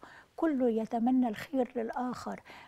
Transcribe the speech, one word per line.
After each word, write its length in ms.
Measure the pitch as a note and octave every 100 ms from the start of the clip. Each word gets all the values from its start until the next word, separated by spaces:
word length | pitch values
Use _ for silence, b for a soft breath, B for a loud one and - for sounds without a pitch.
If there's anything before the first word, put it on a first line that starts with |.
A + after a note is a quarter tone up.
| B B B -
كله 340 | E4 C4 B3
يتمنى 580 | A3 A3 A#3 A#3 C4 B3
الخير 440 | G#3 - C4+ A#3+ B3
للآخر. 640 | A3+ - B3 A3+ G#3+ F#3+ B B